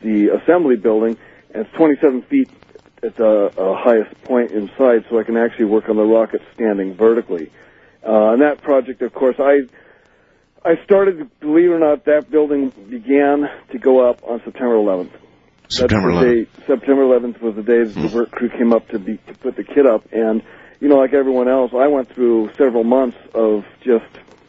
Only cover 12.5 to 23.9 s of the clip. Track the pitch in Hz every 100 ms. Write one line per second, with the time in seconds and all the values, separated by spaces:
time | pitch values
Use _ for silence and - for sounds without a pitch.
12.5 | 143 135 - 98 120 113 139 143 143 143
13.5 | - - 127 135 131 123 120 - 117 117
14.5 | - 127 113 104 92 85 - _ _ _
15.5 | _ - - 123 107 92 87 123 120 -
16.5 | - - 127 - 135 135 123 120 113 117
17.5 | 104 107 120 113 95 82 113 117 - 117
18.5 | - 117 113 - 113 95 107 - - 131
19.5 | 107 101 143 135 107 - 113 113 110 -
20.5 | - - - 143 139 131 139 135 127 123
21.5 | 131 123 123 139 143 123 - 120 113 107
22.5 | - 139 117 113 131 127 - - 113 110
23.5 | 107 98 - 123